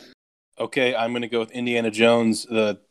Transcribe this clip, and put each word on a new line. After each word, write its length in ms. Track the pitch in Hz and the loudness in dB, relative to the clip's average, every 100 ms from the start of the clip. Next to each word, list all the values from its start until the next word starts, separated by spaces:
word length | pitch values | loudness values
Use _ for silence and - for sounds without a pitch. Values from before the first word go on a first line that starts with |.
| - _ _ _ _ - | -20 _ _ _ _ -10
Okay, 360 | 117 143 123 | -6 -2 0
I'm 180 | 117 117 | 0 -2
gonna 160 | 120 120 | -4 -4
go 120 | 120 | -4
with 100 | 113 | -4
Indiana 380 | 127 123 120 113 | -6 -2 -2 -2
Jones. 540 | 107 117 117 113 107 | 2 4 4 2 0
The, 340 | - 113 104 95 _ | -2 -2 0 -2 _